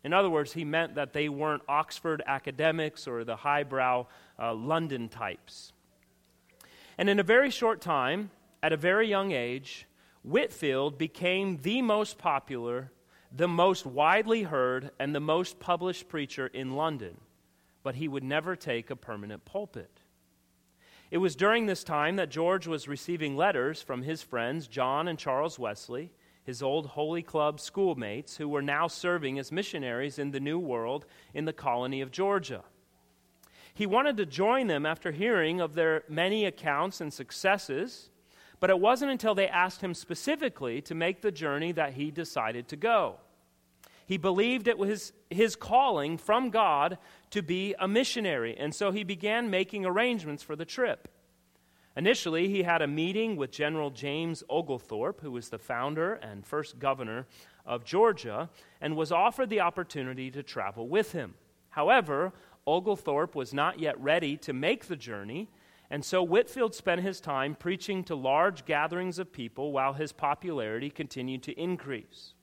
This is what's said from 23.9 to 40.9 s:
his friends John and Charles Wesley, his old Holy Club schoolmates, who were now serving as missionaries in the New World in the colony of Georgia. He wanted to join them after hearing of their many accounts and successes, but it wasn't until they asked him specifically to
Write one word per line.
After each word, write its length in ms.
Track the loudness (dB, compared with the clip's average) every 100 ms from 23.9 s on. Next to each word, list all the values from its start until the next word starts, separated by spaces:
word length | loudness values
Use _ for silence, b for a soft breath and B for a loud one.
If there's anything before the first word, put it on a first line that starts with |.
| -6
his 200 | -4 -8
friends 440 | -4 -2 -2 -4 -6
John 400 | -2 0 0 -2
and 120 | -4
Charles 400 | -2 0 0 -4
Wesley, 540 | -6 -6 -8 -10 -10 _ b b
his 180 | -12 -4
old 240 | 0 0 -2
Holy 360 | -4 -2 -2
Club 380 | -2 2 2 0
schoolmates, 760 | -8 0 0 0 -4 -6 -10 -8
who 120 | -4
were 140 | -2
now 240 | 0 0 0
serving 520 | 0 0 0 0 -4
as 140 | -4
missionaries 680 | -4 -4 -6 -4 -4 -4 -4
in 120 | -4
the 100 | -4
New 180 | -2 -2
World 460 | -2 -2 -2 -4 -8 B B
in 100 | -6
the 80 | -4
colony 480 | -2 -2 0 -2 -4
of 100 | -6
Georgia. 540 | 0 2 2 -2 -10 -12 _ _ _ _ _ _ _ -20 B B
He 120 | -6 2
wanted 300 | 4 2 0
to 100 | -4
join 400 | 2 2 4 2
them 200 | 2 0
after 260 | -2 -4
hearing 480 | -2 2 4 2 0
of 140 | -2
their 300 | 2 2 2 -2
many 380 | 0 0 2 0
accounts 540 | -2 0 0 0 -4
and 120 | -10
successes, 960 | -8 -12 0 2 2 0 -4 -6 -10 -20 _ B B B B
but 120 | 4
it 100 | 6
wasn't 300 | 6 6 2
until 240 | 2 2
they 140 | 2 2
asked 340 | 4 2 0
him 100 | -6
specifically 880 | -6 -8 -4 -2 0 -2 -2 -4 -4
to 140 | -6